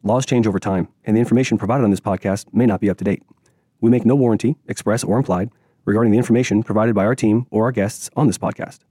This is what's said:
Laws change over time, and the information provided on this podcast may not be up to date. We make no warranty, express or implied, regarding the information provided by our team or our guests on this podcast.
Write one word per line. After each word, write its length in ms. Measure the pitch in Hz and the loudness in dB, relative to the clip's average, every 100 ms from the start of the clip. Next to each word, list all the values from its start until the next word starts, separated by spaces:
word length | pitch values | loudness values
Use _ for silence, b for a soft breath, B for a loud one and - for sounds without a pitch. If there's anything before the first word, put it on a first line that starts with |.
Laws 200 | 101 120 | 0 -2
change 220 | 135 127 110 | 0 2 2
over 140 | 95 | 0
time, 280 | - 95 82 _ - | -2 -4 -4 _ -2
and 100 | 110 | 0
the 40 | |
information 380 | 117 117 131 110 | 2 2 2 -2
provided 260 | 98 127 | 0 0
on 60 | 113 | 2
this 100 | 95 | 0
podcast 460 | - 95 101 98 - | -2 -4 -2 -4 -4
may 140 | 101 120 | 0 0
not 120 | 95 | 0
be 120 | 101 | -2
up 60 | 90 | -2
to 60 | |
date. 200 | 98 98 _ _ _ _ _ _ | -4 -4 _ _ _ _ _ _
We 80 | 117 | 2
make 160 | 123 113 | 2 2
no 100 | 139 | 2
warranty, 400 | 123 107 113 160 - | 2 2 0 -4 -8
express 360 | - - 107 | -8 -4 -4
or 140 | - 107 | 0 -2
implied, 320 | - 90 107 _ _ _ - | 0 -2 -4 _ _ _ -2
regarding 260 | 104 117 | 0 2
the 80 | 107 | 2
information 420 | 120 120 127 104 | 2 2 2 0
provided 320 | 113 107 110 | 0 0 0
by 120 | 101 98 | 0 0
our 100 | 131 | 0
team 320 | 110 107 123 | 0 0 0
or 140 | 107 113 | -2 -2
our 60 | |
guests 400 | 120 101 - - - | -2 -4 -6 -10 -2
on 120 | 139 | 0
this 100 | - | 0
podcast. 440 | 104 - - - _ | -6 -8 -14 -16 _